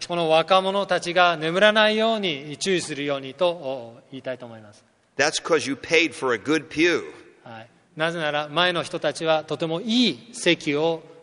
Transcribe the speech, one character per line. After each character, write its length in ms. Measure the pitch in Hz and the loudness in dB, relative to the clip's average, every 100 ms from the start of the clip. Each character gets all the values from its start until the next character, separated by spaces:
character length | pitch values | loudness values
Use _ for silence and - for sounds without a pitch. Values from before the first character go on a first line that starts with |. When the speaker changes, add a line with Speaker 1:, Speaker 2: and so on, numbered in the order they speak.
| - | -6
Speaker 1:
こ 80 | 175 | -2
の 140 | 165 | 4
若 320 | 160 165 190 | 4 6 4
者 240 | 190 196 190 | 4 -2 0
た 120 | 180 | -2
ち 140 | 175 | 0
が 240 | 170 175 165 | 4 4 4
眠 220 | 156 175 | -2 4
ら 140 | 208 | 4
な 160 | 214 214 | 4 2
い 80 | 214 | 2
よ 180 | 220 220 | 0 0
う 40 | |
に 380 | 196 139 151 143 | -2 -4 -8 -8
注 180 | 190 180 | -2 -2
意 60 | |
す 140 | 147 143 | -2 -6
る 100 | 143 | -4
よ 120 | 139 | -6
う 20 | |
に 140 | 135 | -6
と、 160 | 131 180 | -2 0
お、 500 | 170 135 131 117 117 - | 0 -6 -8 -10 -18 -18
言 80 | 135 | -14
い 40 | |
た 100 | 131 | -10
い 40 | 127 | -10
と 80 | 120 | -12
思 120 | 113 | -18
い 40 | |
ま 120 | 107 | -20
す。 100 | - _ _ _ - | -20 _ _ _ 0
Speaker 2:
That's 260 | 143 - | 0 0
'cause 240 | - 160 120 | 0 0 0
you 80 | 135 | -6
paid 380 | - 165 165 | 0 2 2
for 200 | 117 131 | 0 -2
a 60 | 117 | -2
good 300 | 92 160 131 | 0 0 0
pew. 340 | - 175 151 87 - - _ | 0 2 2 -2 -14 -20 _
Speaker 1:
は 160 | - 113 | -20 -18
い。 80 | 113 _ _ - | -20 _ _ -4
な 160 | 160 | -4
ぜ 80 | 170 | -2
な 120 | 151 | -4
ら 160 | 147 151 | -4 -4
前 260 | 147 180 | 0 0
の 100 | 175 | 0
人 160 | 139 165 | -4 -4
た 140 | 156 | -4
ち 120 | 143 160 | -2 0
は 180 | 156 | 0
と 140 | 151 147 | 0 -4
て 80 | 165 | -2
も 160 | 165 | -4
い 280 | 226 233 240 | 0 2 2
い 200 | 120 - | 0 -10
席 420 | - 180 170 - 143 | -2 2 2 2 0
を、 280 | 160 165 - - | 0 -2 -8 -16